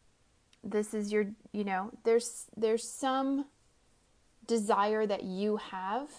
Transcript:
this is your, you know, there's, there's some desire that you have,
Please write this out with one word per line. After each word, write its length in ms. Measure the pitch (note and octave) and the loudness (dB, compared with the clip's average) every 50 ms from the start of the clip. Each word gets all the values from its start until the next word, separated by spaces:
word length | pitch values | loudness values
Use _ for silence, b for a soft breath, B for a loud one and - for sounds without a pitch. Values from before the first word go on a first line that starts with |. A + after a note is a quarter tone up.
| _ _ _ _ _ _ _ _ _ _ _ _ - | _ _ _ _ _ _ _ _ _ _ _ _ -10
this 320 | G3+ G3+ G#3 G#3+ G#3+ - | -4 -2 -2 -2 0 -2
is 160 | G#3+ G#3 G3+ | -4 -2 0
your, 160 | G#3+ G#3+ G#3+ G3 A3 - - - | 2 2 0 0 -4 -12 -16 -10
you 120 | - G#3 G#3 | -6 -4 -2
know, 280 | G3 F#3+ F#3 F#3+ A3 - - - | -2 -2 -2 -2 -4 -8 -2 2
there's, 420 | A3+ A3+ A#3 A#3 - - - - - - | 4 4 4 4 0 -10 -12 -14 -12 -4
there's 300 | G#3+ A3 A3 A3 A3+ - | 0 2 2 2 2 0
some 580 | - - - - C4+ C4 C4+ C4+ C4+ C#4 C#4 C#4 - _ _ _ _ _ _ _ _ _ _ _ _ _ _ _ _ _ _ - | -4 -8 -2 0 0 2 2 2 2 0 0 -2 -4 _ _ _ _ _ _ _ _ _ _ _ _ _ _ _ _ _ _ -4
desire 580 | - A#3 A3+ G#3 G#3 G#3 G3 G3+ G#3+ G#3+ G#3+ A3 | 0 0 0 2 2 4 4 4 2 2 2 2
that 180 | G#3 G3+ - - | 0 0 -2 -4
you 340 | F#3+ F#3 F#3+ G#3 G#3+ G#3 | -6 -4 -2 0 0 0
have, 520 | G#3 - - - F#3 F#3 F#3+ G#3+ B3 C#4+ D4 - | -2 -4 -6 -8 -6 -4 -2 -4 -4 -4 -6 -14